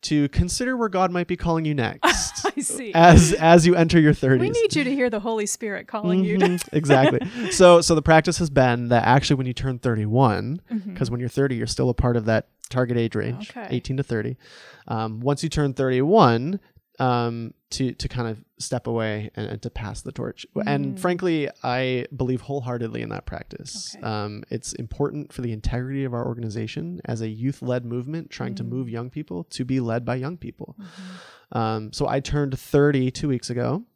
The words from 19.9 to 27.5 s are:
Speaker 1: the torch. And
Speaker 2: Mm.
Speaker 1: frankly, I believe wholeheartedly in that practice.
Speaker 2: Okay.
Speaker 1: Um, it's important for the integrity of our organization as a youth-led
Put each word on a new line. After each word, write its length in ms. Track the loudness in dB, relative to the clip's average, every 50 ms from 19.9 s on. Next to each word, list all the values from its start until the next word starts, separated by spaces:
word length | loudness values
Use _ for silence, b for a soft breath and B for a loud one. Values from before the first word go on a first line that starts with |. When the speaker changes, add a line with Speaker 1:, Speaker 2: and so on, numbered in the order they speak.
| -10 -12
Speaker 1:
the 120 | -12 -12 -10
torch. 340 | -8 -8 -10 -10 _ -18 -12 _ -6 -4
And 280 | -2 -2 -2 -2 -4 -8
Speaker 2:
Mm. 40 | -4
Speaker 1:
frankly, 520 | -2 -2 -2 -2 -2 -2 -2 -2 -2 -4 -8 _ -6
I 440 | -6 -4 -2 -2 -2 -2 -4 -4 -6 -6
believe 260 | -6 -4 -2 -2 -4 -4
wholeheartedly 600 | -6 -8 -8 -6 -6 -8 -6 -6 -8 -8 -8 -8
in 80 | -8
that 160 | -8 -10 -10
practice. 680 | -10 -12 -12 -12 -14 -16 -16 -14 -14 -14 -14 -14 -14 -14 -12
Speaker 2:
Okay. 40 | -8
Speaker 1:
Um, 380 | -6 -6 -6 -6 -8 -10 -12 -12 _
it's 220 | -10 -10 -8 -10 -10
important 580 | -10 -10 -10 -6 -4 -4 -4 -4 -8 -12 -12 -12
for 100 | -8 -8
the 100 | -6 -8
integrity 520 | -4 -4 -4 -4 -4 -6 -6 -6 -6 -6
of 100 | -6 -6
our 100 | -6 -6
organization 760 | -6 -6 -6 -8 -8 -6 -6 -8 -8 -8 -8 -10 -10 -10 -12 -8
as 160 | -8 -6 -6
a 80 | -6 -8
youth-led 560 | -8 -4 -6 -6